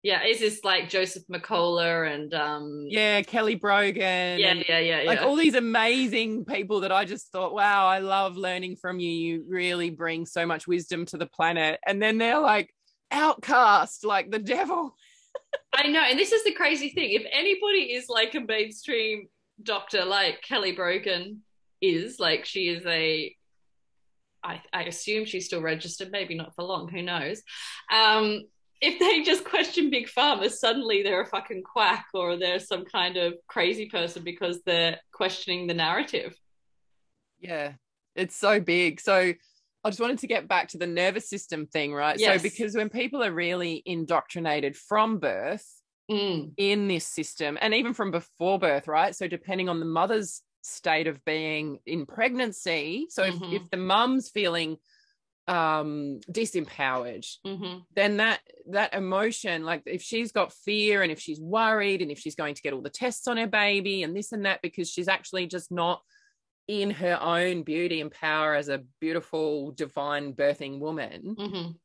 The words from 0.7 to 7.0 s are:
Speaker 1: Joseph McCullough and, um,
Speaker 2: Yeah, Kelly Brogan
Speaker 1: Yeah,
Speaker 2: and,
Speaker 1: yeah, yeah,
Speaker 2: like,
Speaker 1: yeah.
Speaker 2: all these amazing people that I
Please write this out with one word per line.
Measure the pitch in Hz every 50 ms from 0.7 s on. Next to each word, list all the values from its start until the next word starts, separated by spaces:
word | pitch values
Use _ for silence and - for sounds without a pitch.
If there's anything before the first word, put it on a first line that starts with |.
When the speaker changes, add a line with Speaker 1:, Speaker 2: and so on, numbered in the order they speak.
| - 277 - 165
Speaker 1:
Joseph | - 190 185 185 - 185 -
McCullough | - 180 175 - - 220 175 175 175 170 170 170 170 165 165 160 156 147
and, | 147 151 147
um, | 165 156 147 151 151 147 147 147 147 147 147 143
Speaker 2:
Yeah, | 202 214 214 208 208 202
Kelly | 190 - - 233 220 214 190
Brogan | 175 - 208 202 202 208 196 180 - 190 185 185 180 180 180 180 175
Speaker 1:
Yeah, | 196 185
Speaker 2:
and, | 180 180 180 175
Speaker 1:
yeah, | 165 165
yeah, | 170 165 165 156
Speaker 2:
like, | 139 165 170 -
Speaker 1:
yeah. | 160
Speaker 2:
all | 254 285
these | 311 330 311 233
amazing | 254 240 226 226 233 220 233 240 262 262 233 202 226 226 220 220 240 175
people | - - 202 202 190 214 202
that | 180 190
I | 190 196